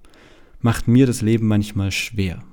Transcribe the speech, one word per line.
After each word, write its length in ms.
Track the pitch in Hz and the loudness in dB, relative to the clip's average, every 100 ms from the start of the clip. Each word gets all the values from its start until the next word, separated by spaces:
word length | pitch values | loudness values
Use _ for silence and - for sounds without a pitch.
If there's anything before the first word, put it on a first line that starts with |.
| - - - - - - | -20 -20 -20 -20 -20 -4
macht 300 | 120 110 - | -2 0 2
mir 180 | 120 131 | 4 4
das 140 | 113 | 2
Leben 260 | 104 113 110 | 0 0 2
manchmal 460 | 107 101 101 98 | 0 0 -4 -4
schwer. 500 | - - 104 95 85 - | -4 -6 -4 -6 -6 -16